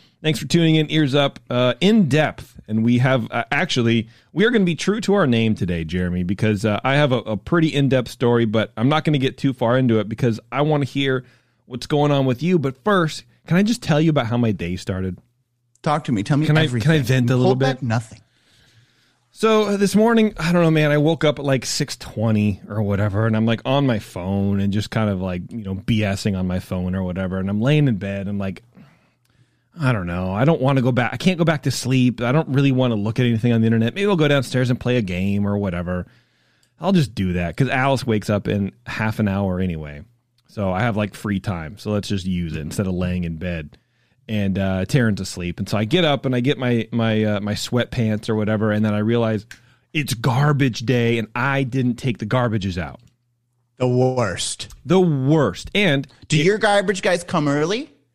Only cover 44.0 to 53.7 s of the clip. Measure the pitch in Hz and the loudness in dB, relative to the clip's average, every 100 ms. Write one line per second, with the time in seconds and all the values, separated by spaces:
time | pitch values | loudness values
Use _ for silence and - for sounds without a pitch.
44 | _ _ - 107 98 95 95 95 92 143 | _ _ -6 -4 -2 -2 -2 -2 0 0
45 | 113 95 92 - 90 - 98 104 107 175 | 0 -2 -6 -8 -8 -8 -4 -4 0 0
46 | 160 139 135 123 123 131 123 120 110 120 | 2 0 -2 -2 -2 -2 0 -2 -2 -2
47 | 113 110 107 104 104 104 - 123 117 - | 0 0 0 -2 -4 -6 -4 -4 -2 -2
48 | 110 107 - 107 104 107 110 104 107 104 | -2 -2 -2 -2 0 0 0 0 0 0
49 | 107 117 113 107 - - _ _ _ 160 | 0 0 0 -2 -6 -20 _ _ _ -6
50 | 131 110 127 120 147 139 135 - 113 123 | -4 -4 -2 2 2 2 0 0 0 2
51 | 117 117 107 120 131 139 131 131 123 117 | 2 0 -2 -4 -2 0 -2 0 -2 -2
52 | 127 104 104 127 123 107 95 87 73 - | -4 -4 -2 0 0 0 -2 -4 -8 -12
53 | _ _ _ _ _ _ _ | _ _ _ _ _ _ _